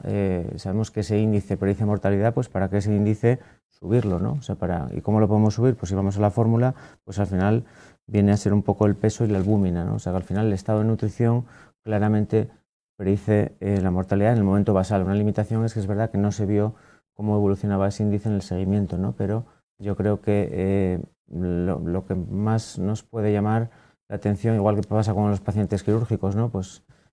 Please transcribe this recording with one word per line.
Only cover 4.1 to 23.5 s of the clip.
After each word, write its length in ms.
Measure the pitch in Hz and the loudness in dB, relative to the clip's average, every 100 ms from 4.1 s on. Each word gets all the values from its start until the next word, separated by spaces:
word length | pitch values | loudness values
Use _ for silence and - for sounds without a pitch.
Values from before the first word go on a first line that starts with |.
| 87 | -2
¿no? 180 | 107 143 | -2 -4
O 40 | |
sea, 120 | - | -6
para, 340 | 92 87 85 65 | -6 -4 -4 -4
¿y 80 | - | -6
cómo 180 | - 107 | 0 2
lo 80 | 101 | 4
podemos 240 | 107 107 | 4 2
subir? 240 | 110 131 120 | 2 0 0
Pues 140 | 90 | -4
si 40 | |
vamos 220 | 98 98 98 | -2 -2 0
a 40 | |
la 100 | 104 | 0
fórmula, 440 | 117 113 113 127 - - - | 2 2 2 0 -2 -14 -20
pues 140 | - 98 | -8 -4
al 80 | 98 | -2
final 380 | 95 98 113 - - - _ - | 2 2 0 -2 -16 -20 _ -4
viene 260 | 104 101 | 2 4
a 60 | 101 | 4
ser 160 | 104 | 2
un 80 | 101 | 2
poco 240 | - - 104 | 2 2 2
el 80 | |
peso 320 | 101 107 - 110 | 2 0 0 0
y 20 | |
la 80 | 98 | 0
albúmina, 480 | 92 107 92 87 | 2 2 2 0
¿no? 120 | 90 107 | -2 -4
O 20 | |
sea, 140 | 90 | -4
que 40 | 92 | -4
al 60 | |
final 240 | - 95 110 | -4 -2 0
el 80 | |
estado 240 | 95 - 107 | -2 -2 0
de 80 | 110 | 0
nutrición 580 | 110 107 - 117 120 120 - - _ | 0 -2 0 0 0 -2 -14 -20 _
claramente 680 | 110 104 107 107 101 110 107 - _ _ _ - | -4 0 2 2 2 0 -2 -8 _ _ _ -4
predice, 560 | 95 98 - 104 - - | -2 0 2 2 2 -4
eh, 200 | 98 101 | -2 0
la 80 | 92 | 2
mortalidad 420 | 90 92 101 107 | 0 0 2 4
en 60 | 117 | 4
el 60 | |
momento 280 | 98 101 101 | 4 2 4
basal. 300 | 98 95 101 | 2 2 0
Una 120 | 92 | 0
limitación 520 | 104 104 104 101 113 113 | 0 0 0 -2 -2 -2
es 80 | |
que 60 | 110 | -2
es 60 | 98 | -2
verdad 240 | 101 113 | -2 -2
que 60 | 101 | 0
no 160 | 104 | -2
se 140 | 101 98 | -2 0
vio 280 | 104 107 - - _ _ | 2 0 -4 -18 _ _
cómo 240 | - 107 104 | -6 -2 2
evolucionaba 520 | 101 98 104 98 98 | 2 0 0 0 0
ese 140 | 101 | 0
índice 280 | 104 101 110 | 0 0 0
en 60 | 101 | -2
el 60 | |
seguimiento, 540 | - 90 95 101 95 87 | -2 -4 0 0 0 -2
¿no? 160 | 104 | -4
Pero 320 | 120 101 110 117 _ _ _ | -4 -4 -4 -6 _ _ _
yo 160 | 101 | -6
creo 280 | 95 101 101 | -2 -2 0
que, 260 | - 101 98 | 0 0 0
eh, 500 | 90 95 98 92 90 - _ _ | -2 0 2 0 -2 -6 _ _
lo, 500 | 80 90 87 90 80 | -6 -4 -2 -2 -2
lo 260 | 82 92 - | -4 -4 -4
que 80 | |
más 640 | 92 87 95 107 113 - - | -6 -4 -4 0 -2 -4 -6
nos 240 | 95 107 | -4 -4
puede 280 | - 113 107 | -8 -4 0
llamar 380 | 104 107 | 2 2